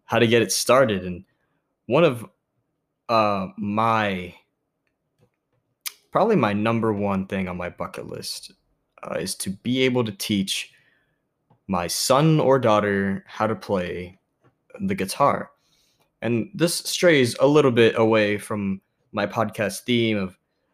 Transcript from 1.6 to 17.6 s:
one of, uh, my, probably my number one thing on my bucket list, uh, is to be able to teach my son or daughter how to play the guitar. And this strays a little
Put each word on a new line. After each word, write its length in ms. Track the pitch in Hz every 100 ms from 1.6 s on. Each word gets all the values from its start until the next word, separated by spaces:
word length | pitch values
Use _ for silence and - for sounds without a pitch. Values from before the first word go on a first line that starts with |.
| _ _ -
one 160 | 135
of, 260 | 165 117 - _ _ _ _ _ _ _ -
uh, 380 | 113 104 98 95 -
my, 800 | 104 107 113 110 104 92 87 - _ _ _ _ _ _ _ _ _ _ _ _ _ _ - - _
probably 240 | 156 214 190
my 180 | 107
number 400 | 101 113 117 113
one 320 | 101 101 95 95
thing 240 | 98 92
on 80 | 87
my 100 | 87
bucket 400 | - 87 - -
list, 440 | - - - - _ _ _ _ _
uh, 120 | - -
is 180 | 92 -
to 120 | 98
be 320 | 98 120 127
able 220 | 131 123 110
to 60 |
teach 600 | 98 - 101 98 - - _ _ _ _ _ _ _ _ _ -
my 220 | 90 85
son 520 | - - 131 160 156
or 200 | 131 135
daughter 640 | 120 104 104 98 98 98 -
how 200 | - 110
to 80 | 104
play 640 | - 95 87 90 90 - _ _ _ _ _ -
the 160 | 98 95
guitar. 540 | 95 - 143 - - _ _ _ _ _ _ _
And 300 | 113 117 104
this 220 | - 170 -
strays 600 | - - 180 147 120 -
a 80 | 135
little 240 | 147